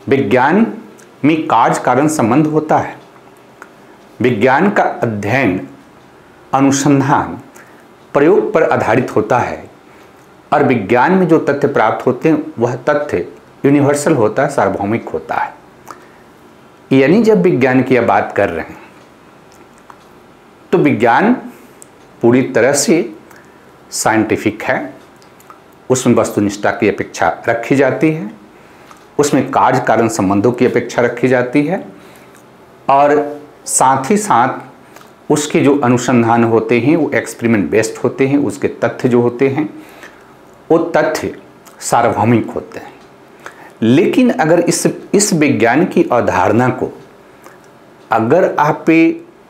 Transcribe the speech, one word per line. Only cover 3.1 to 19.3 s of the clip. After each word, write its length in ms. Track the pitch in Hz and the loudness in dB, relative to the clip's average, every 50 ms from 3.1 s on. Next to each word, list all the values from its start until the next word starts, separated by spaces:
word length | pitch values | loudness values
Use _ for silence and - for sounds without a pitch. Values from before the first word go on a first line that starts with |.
| - - - - - - - - - - - - - - - - - - - - - - | -20 -20 -20 -20 -20 -20 -20 -20 -20 -20 -20 -20 -20 -20 -20 -20 -20 -20 -20 -20 -8 -4
विज्ञान 500 | 110 123 120 101 107 131 131 143 185 202 | -2 -2 0 2 2 2 2 2 2 2
का 120 | 202 - 143 | 2 0 0
अध्ययन, 840 | - - - - 120 107 104 101 104 117 135 131 95 90 92 - - - - - - - - - - - - - - - - - - - | -2 -2 -4 -4 -4 -4 -6 -4 -2 -2 0 0 0 -2 -4 -6 -10 -16 -20 -20 -20 -20 -20 -20 -20 -20 -20 -20 -20 -20 -20 -10 -4 -2
अनुसंधान 880 | 135 139 139 139 135 - 147 139 139 131 135 147 104 87 82 85 110 - - - - - - - - - - - - - - - | 2 2 2 2 2 2 2 2 2 2 2 0 0 -2 -4 -8 -14 -16 -20 -20 -20 -20 -20 -20 -20 -20 -20 -20 -20 -20 -4 0
प्रयोग 400 | 143 143 160 202 220 214 - - | 2 4 4 4 2 0 0 0
पर 100 | 165 160 | 0 0
आधारित 520 | - - - - - 110 127 123 - - | 2 0 -2 0 0 0 0 -2 -2 -2
होता 240 | 110 104 - 131 120 | -4 -2 0 0 -2
है 300 | - - 78 - - - - - - - - - - - - - - - - - - - - | -2 -4 -6 -12 -14 -18 -20 -20 -20 -20 -20 -20 -20 -20 -20 -20 -20 -20 -20 -20 -6 -2 0
और 100 | 151 143 | 0 2
विज्ञान 480 | 127 131 117 101 95 117 123 127 156 | 2 0 0 0 0 2 2 2 2
में 160 | 185 190 180 160 | 2 2 2 2
जो 120 | 165 151 | 2 2
तथ्य 280 | - - 139 - - 113 | 2 0 -2 0 -2 0
प्राप्त 380 | - 120 110 110 113 - - | 0 2 0 0 0 -2 -2
होते 240 | 131 123 - - 160 | -2 -2 0 0 0
हैं, 240 | 156 - - - - - | 0 0 -2 -8 -6 -4
वह 160 | 113 117 120 | -4 -4 -4
तथ्य 520 | - - 151 147 147 147 - - 90 85 - - - - - - - - | -4 -4 -2 -2 -2 -2 -4 -4 -6 -6 -8 -12 -20 -20 -20 -20 -2 0
universal 480 | 139 143 147 143 139 147 143 - 180 160 | 2 2 4 2 2 0 0 0 0 0
होता 300 | 127 107 107 104 127 139 | 2 0 0 0 -2 -2
है, 60 | - | -2
सार्वभौमिक 600 | - - 107 98 95 - 101 101 113 110 - - | 0 0 0 0 -2 -2 -4 -4 -4 -6 -6 -8
होता 260 | - 80 - - - | -10 -10 -8 -6 -6
है। 180 | - - - - - - - - - - - - - - - - - - - - - - - - - - - - - - - | -6 -6 -6 -10 -16 -20 -20 -20 -20 -20 -20 -20 -20 -20 -20 -20 -20 -20 -20 -20 -20 -20 -20 -20 -20 -20 -20 -20 -20 -4 0
यानी 320 | 135 135 135 139 175 233 220 | 2 4 4 4 4 4 4
जब 180 | 220 214 185 | 4 4 4
विज्ञान 420 | 175 185 151 131 123 127 131 131 123 | 4 2 2 2 2 2 2 2 2
की 140 | 135 127 120 | 2 2 2
आप 60 | 110 | 2
बात 300 | 107 101 123 - - - - | 2 2 0 0 -2 -2 -2
कर 120 | 98 95 | -2 -2
रहे 160 | 85 80 76 | -2 -6 -10
हैं, 120 | - - - - - - - - - - - - - | -10 -14 -20 -20 -20 -20 -20 -20 -20 -20 -20 -20 -20